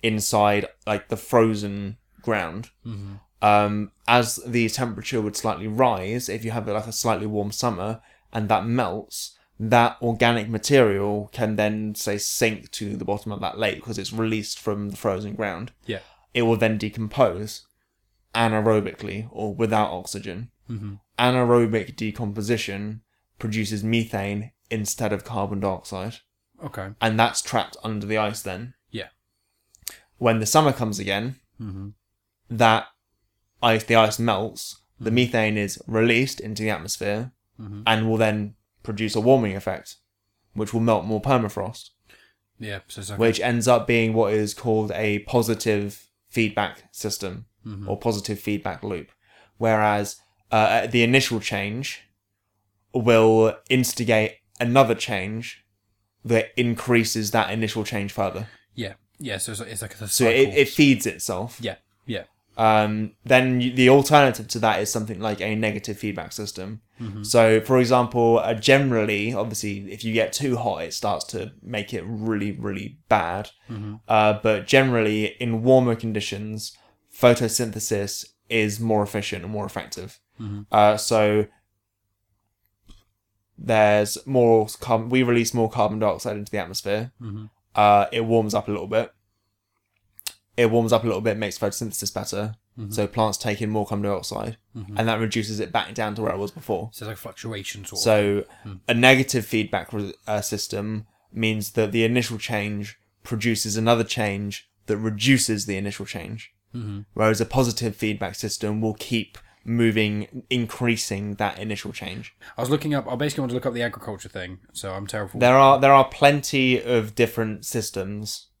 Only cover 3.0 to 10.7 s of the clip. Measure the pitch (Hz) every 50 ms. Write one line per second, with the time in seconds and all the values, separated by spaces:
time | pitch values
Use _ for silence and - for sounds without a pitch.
3 | 101 98 98 98 _ _ _ _ - 104 104 104 104 104 104 104 104 98 _ _
4 | _ - 120 123 120 107 - - - 123 117 120 117 110 - - 131 117 107 98
5 | - - 135 120 107 104 101 - - 113 95 73 98 110 107 113 131 127 113 95
6 | 92 98 113 123 123 - 95 110 110 113 107 117 101 107 101 107 104 117 110 -
7 | - 117 110 - 107 107 107 104 101 104 104 - - 120 107 85 92 104 113 113
8 | _ _ _ _ _ _ - 117 107 98 110 101 92 117 117 127 120 92 90 110
9 | - _ - - - - _ _ _ _ _ _ 110 110 123 120 117 117 - -
10 | 127 117 117 - 120 117 117 117 104 110 113 110 - -